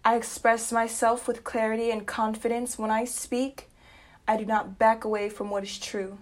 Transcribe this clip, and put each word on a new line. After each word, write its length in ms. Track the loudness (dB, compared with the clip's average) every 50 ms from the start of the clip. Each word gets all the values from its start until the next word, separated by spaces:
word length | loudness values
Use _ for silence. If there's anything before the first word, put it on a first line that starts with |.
I 140 | 4 4 2
express 560 | 2 0 -4 -10 2 4 4 4 4 0 0
myself 560 | 0 0 0 0 0 2 4 4 4 2 0 -4
with 160 | -6 -4 -6
clarity 460 | -6 -2 0 0 0 0 0 0 0
and 160 | 0 -2 -4
confidence. 720 | -6 -2 -2 0 0 -2 -2 -2 -2 0 0 -2 -4 -4 -4
When 120 | -2 0
I 140 | 0 0 0
speak, 640 | -2 -6 -8 -6 -2 0 0 0 -2 -4 -12 -20 -20 _ _ -20 -20 -20 -20 -20 -20 -20 -6 _
I 120 | 0 0 0
do 80 | 0
not 320 | 0 0 0 0 -2 0 4
back 260 | 6 6 6 4 0
away 240 | -2 0 0 -2 -4
from 220 | -4 -6 -6 -4
what 120 | -4 -4
is 160 | -4 -6 -10 -10
true. 380 | -10 -6 -4 -4 -6 -6 -8 -14